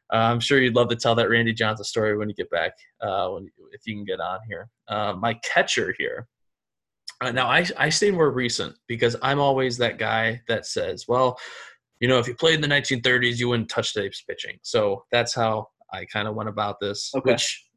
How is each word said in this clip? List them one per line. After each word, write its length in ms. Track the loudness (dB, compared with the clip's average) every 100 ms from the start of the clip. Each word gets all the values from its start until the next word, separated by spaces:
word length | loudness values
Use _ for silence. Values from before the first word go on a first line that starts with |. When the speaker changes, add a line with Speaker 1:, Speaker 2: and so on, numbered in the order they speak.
| _
Speaker 1:
Uh, 40 | 2
I'm 240 | 4 2
sure 180 | 2 4
you'd 160 | 4
love 140 | 4 2
to 80 | 2
tell 180 | 2
that 140 | 2 4
Randy 240 | 2 2
Johnson 320 | 0 0 -2
story 320 | -4 0 0 0
when 120 | -2
you 40 |
get 160 | -6 -4
back, 220 | -2 -2 -6 _ _
uh, 260 | -4 -2 -2
when, 180 | -6 -12 _ -20
if 100 | -14
you 100 | -10
can 100 | -10
get 160 | -6 -6
on 200 | -6 -8 -10
here. 200 | -12 -14 _ -8
Uh, 240 | -4 -2
my 220 | -2 -2
catcher 600 | -4 0 0 2 0 -2 -4
here. 280 | -4 -6 -12 _ _ _ _ _ _ _ -20 -6
Uh, 100 | -4
now, 160 | 0 2
I, 200 | 2 2 0
I 140 | 0
stay 200 | 4 2
more 200 | 4 2
recent 420 | 2 -2 -2 -6 -8 -10
because 260 | 0 0 2
I'm 160 | 0 2
always 380 | 4 2 0 0
that 200 | -2 0
guy 420 | -2 0 0 -2 -2
that 160 | -4 -2
says, 380 | -4 -4 -6 -2
"Well, 320 | 2 2 0 -10 -16 -18 -20 _ _
you 80 | 2
know, 100 | 4
if 80 | 2
you 80 |
played 200 | 0 2
in 60 | 4
the 60 | 2
nineteen 340 | 0 0 0
thirties, 360 | 2 2 2 0
you 100 | 0
wouldn't 180 | 0 0
touch 240 | -2 -2
Dave's 300 | -2 -4 -8 -12
pitching." 320 | -10 -10 -12
So 420 | -2 0 2 -2 0
that's 220 | 0 0
how 340 | 0 0 0 -4 _ _
I 140 | -12 -8
kinda 260 | -4 -4
went 160 | -4 -6
about 320 | -4 -4 -2
this, 320 | -6 -6 -6
Speaker 2:
Okay. 180 | -2 2
Speaker 1:
which 340 | 2 0 -6 _